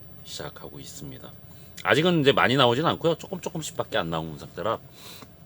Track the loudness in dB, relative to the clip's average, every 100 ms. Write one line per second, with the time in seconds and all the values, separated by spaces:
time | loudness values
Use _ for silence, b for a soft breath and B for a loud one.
0 | -20 -20 -16 -12 -12 -14 -18 -16 -18 -16
1 | -16 -16 -18 -20 -20 B B B 4 4
2 | 6 4 4 6 4 6 4 4 0 0
3 | -2 -2 -6 -8 -8 -8 -10 -8 -4 -2
4 | -2 -4 -6 -10 -14 -8 -4 -4 -8 B
5 | B B B -20